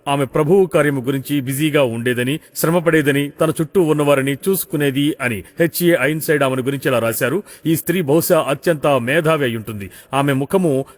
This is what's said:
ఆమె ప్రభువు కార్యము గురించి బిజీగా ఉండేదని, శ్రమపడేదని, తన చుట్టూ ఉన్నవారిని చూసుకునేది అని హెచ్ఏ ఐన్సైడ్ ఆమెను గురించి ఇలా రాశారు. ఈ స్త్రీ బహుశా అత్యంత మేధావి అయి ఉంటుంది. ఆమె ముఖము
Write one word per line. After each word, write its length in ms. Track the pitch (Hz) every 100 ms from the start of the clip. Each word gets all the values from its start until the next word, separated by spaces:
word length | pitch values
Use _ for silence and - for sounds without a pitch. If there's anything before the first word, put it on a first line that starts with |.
| -
ఆమె 180 | 143 135
ప్రభువు 400 | 156 151 196 185
కార్యము 360 | 165 147 139
గురించి 400 | 120 139 127 147
బిజీగా 420 | 127 135 156 147
ఉండేదని, 560 | 131 117 120 120 123 156 - -
శ్రమపడేదని, 760 | 156 175 165 160 143 139 143
తన 240 | - 160 156
చుట్టూ 200 | 156 196
ఉన్నవారిని 520 | 160 151 147 143 135
చూసుకునేది 840 | 139 190 190 - 156 143 135 147 147
అని 220 | 123 104 - -
హెచ్ఏ 360 | 165 - 175 165
ఐన్సైడ్ 440 | 135 156 151 147
ఆమెను 180 | 135 131
గురించి 280 | 127 139 147
ఇలా 100 | 120
రాశారు. 440 | 113 113 123 170 - - 156
ఈ 100 | 160
స్త్రీ 260 | - 175
బహుశా 380 | 143 160 - 165
అత్యంత 480 | 131 143 - 160 151
మేధావి 560 | 135 117 156 156 156
అయి 140 | 131 113
ఉంటుంది. 340 | 107 107 95 - -
ఆమె 200 | 135 143
ముఖము 520 | 135 139 190 175 135 135